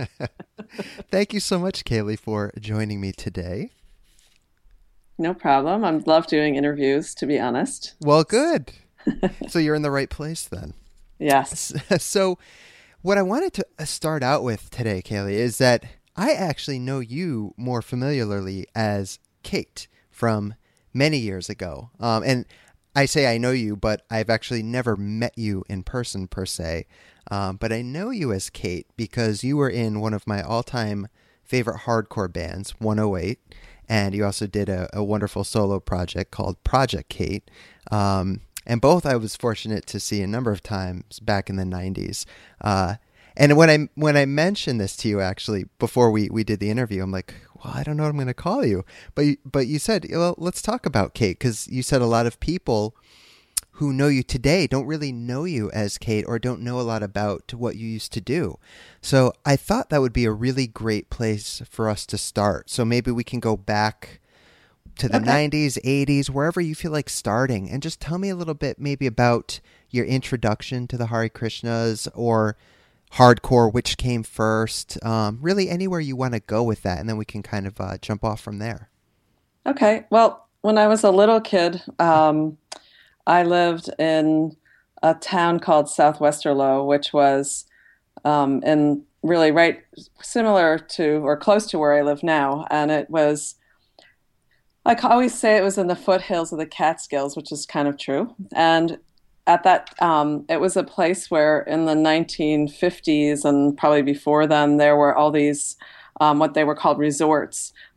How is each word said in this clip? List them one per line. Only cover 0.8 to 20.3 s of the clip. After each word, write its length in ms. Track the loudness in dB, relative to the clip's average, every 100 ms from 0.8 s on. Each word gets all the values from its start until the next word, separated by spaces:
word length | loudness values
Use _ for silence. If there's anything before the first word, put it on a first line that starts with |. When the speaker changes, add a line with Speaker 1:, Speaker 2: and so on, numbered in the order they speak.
| -14 -14 -4
Speaker 1:
Thank 220 | -2 -2
you 80 | -4
so 180 | -2 -2
much, 280 | -2 -6 -4
Kaylee, 320 | -2 -2 -6
for 340 | -4 -4 -4 -8
joining 400 | -6 -4 -4 -4
me 120 | -8
today. 580 | -8 -10 -8 -8 -8 -10 _ -20 _ _ _ _ _ _ _ _ _ _ _ _ -6
Speaker 2:
No 160 | -6
problem. 540 | -4 2 2 2 0 0
I 40 | -2
love 220 | 2 2 2
doing 300 | 0 0 0
interviews, 580 | -2 0 0 0 -2
to 100 | -8
be 160 | -2 0
honest. 540 | 0 -2 -4 -6 -16 -6
Speaker 1:
Well, 220 | 2 2
good. 480 | 4 0 0 -2 -4 -18 _ _ -6
Speaker 2:
<laughs> 420 | -4 -4 -6 -6
Speaker 1:
So 100 | -2
you're 160 | 0
in 60 | 0
the 100 | 0
right 200 | -2 -4
place 340 | -6 -10 -10
then. 300 | -10 -12 -12 -16 -20 _ -20 _
Speaker 2:
Yes. 540 | 2 2 2 -8 -8 -8 -2
Speaker 1:
S-, 140 | -2
<laughs> 20 |
so 340 | 0 0 0 -2 _ -20 -20 -20 _ _
what 160 | 0 2
I 60 |
wanted 300 | 2 0 -2
to, 120 | -4 -10 _
uh, 60 |
start 400 | -10 -6 -4 -2
out 180 | 0 0
with 280 | -2 -6 -8
today, 300 | -6 -4 -4
Kaylee, 340 | -4 -6 -4
is 240 | -2 -2 2
that 260 | 2 2 -2 -20 _ -4
I 160 | -2
actually 480 | 0 -2 -4 -6 -8
know 180 | -6 -6
you 560 | -6 -8 -6 -6 -6 -8
more 240 | -4 -4
familiarly 840 | -4 -4 -2 -2 -2 -4 -6 -8 -8
as 460 | -4 -2 -2 -4 -12 _ _
Kate 420 | -8 -8 -8 -16 -20 _ _
from 460 | _ 0